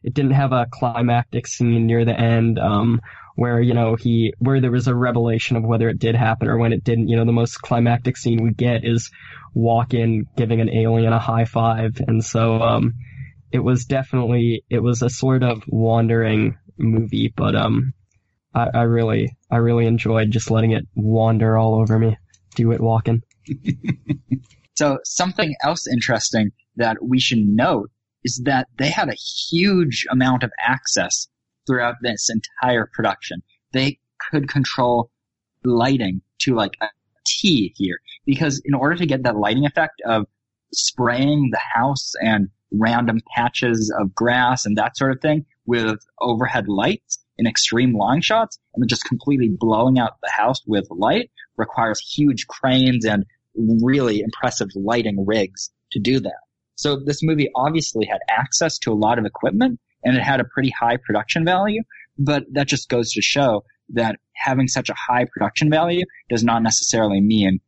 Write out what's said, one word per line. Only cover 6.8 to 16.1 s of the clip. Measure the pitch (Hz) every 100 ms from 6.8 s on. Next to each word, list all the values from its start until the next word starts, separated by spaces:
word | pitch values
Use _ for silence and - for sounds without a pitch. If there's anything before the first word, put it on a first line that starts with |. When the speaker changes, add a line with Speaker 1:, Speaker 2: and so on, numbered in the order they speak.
Speaker 1:
didn't. | - 117 110
You | 117
know, | 117
the |
most | 117 117 -
climactic | - 120 117 117 120 -
scene | 123 117
we | 113
get | 110 120 117
is | 117 117 - - - - - -
Walken | 113 117 117 123 113 110 107 -
giving | 117 113
an | 113
alien | 110 113 113 113
a | 113
high | - 113 113
five. | 117 113 113 113 113 127
And | 113
so, | 110 113 113 113
um, | 117 113 120 117 - - - - -
it | 127
was | 123 123 -
definitely, | 135 135 131 117 120 117 113 _
it | 120
was | 113 117
a | 120
sort | - 131 131
of | 123 113 -
wandering | 113 113 117 113